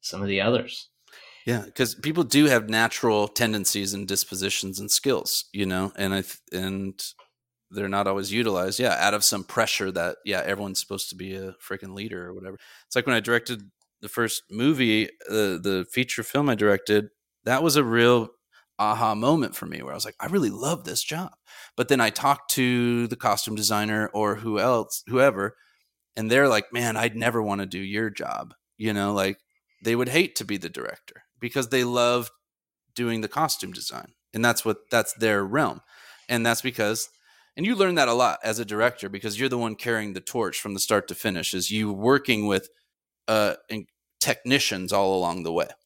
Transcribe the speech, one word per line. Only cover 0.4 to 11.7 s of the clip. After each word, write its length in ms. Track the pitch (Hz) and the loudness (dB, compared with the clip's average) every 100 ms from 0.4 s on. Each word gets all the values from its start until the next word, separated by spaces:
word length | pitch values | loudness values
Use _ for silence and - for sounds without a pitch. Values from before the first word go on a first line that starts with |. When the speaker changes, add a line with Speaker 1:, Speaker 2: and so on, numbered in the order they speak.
Speaker 1:
others. 480 | 101 123 - - - _ _ - - - - | 2 2 -2 -10 -16 _ _ -20 -20 -14 -4
Speaker 2:
Yeah, 180 | 120 101 | -4 -4
'cause 200 | - 127 | 0 0
people 300 | - 147 160 | 0 -4 0
do 220 | 139 139 151 | 2 6 6
have 220 | 123 107 | 6 2
natural 600 | 110 113 - 120 107 104 | 2 2 2 2 4 2
tendencies 640 | - 120 107 95 104 98 | 2 0 2 0 -2 -2
and 120 | 98 95 | -4 -4
dispositions 720 | 98 - 95 95 - 95 95 | -2 -4 -4 -4 -2 -6 -8
and 120 | 101 | -2
skills, 540 | - 139 117 - - - | 0 2 0 0 -4 -4
you 120 | 98 98 | -4 -2
know, 260 | 92 95 - | 0 -2 -2
and 160 | 98 | -2
I 80 | 98 | -2
th-, 180 | 95 - _ | -4 -12 _
and 500 | 92 95 95 98 95 - - _ _ _ _ _ | -6 -4 -6 -8 -8 -12 -14 _ _ _ _ _
they're 180 | 101 98 | -6 -2
not 180 | 98 101 | 0 0
always 260 | 98 98 | -2 -2
utilized. 460 | 101 113 95 92 98 | -2 0 0 -2 0
Yeah, 160 | 123 82 | 0 2
out 140 | 98 | 2
of 100 | 104 | 2
some 200 | - 104 | 0 0
pressure 460 | 92 - 110 - 98 | -4 0 0 0 -2
that, 260 | 92 87 - | -2 -4 -4
yeah, 180 | - 95 | -4 -4
everyone's 360 | 67 98 101 95 | -2 -4 -4 -6
supposed 280 | - 98 - | -6 -8 -8
to 40 | 92 | -8
be 180 | 92 | -10
a 180 | 95 95 | -10 -10
freaking 400 | 92 - | -14 -12